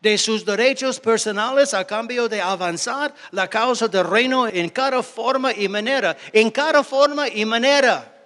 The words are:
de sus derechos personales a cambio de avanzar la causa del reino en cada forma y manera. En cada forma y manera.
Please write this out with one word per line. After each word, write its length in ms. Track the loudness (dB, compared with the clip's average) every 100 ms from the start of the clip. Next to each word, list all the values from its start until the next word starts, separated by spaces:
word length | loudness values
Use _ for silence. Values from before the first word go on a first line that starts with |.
de 160 | 2 2
sus 260 | 0 -2
derechos 560 | -2 2 2 2 -4 -4
personales 760 | 0 0 0 -2 0 2 2
a 100 | 0
cambio 440 | -4 -6 -6 -4 -2
de 120 | -2
avanzar 720 | -4 -2 -4 -4 -6 -4 -6 -8 -10
la 160 | -4 -2
causa 400 | 0 0 0 0
del 160 | 0
reino 420 | 2 2 2 2 0
en 220 | -2 -4
cada 340 | -2 0 0
forma 500 | -4 -6 -2 0 0
y 160 | -2 -2
manera. 480 | -2 -2 -2 -2 -4 0
En 180 | 2 2
cada 320 | 0 2 2
forma 440 | 2 2 2 2 -4
y 160 | -2
manera. 680 | -2 2 2 4 4 2 -4 -20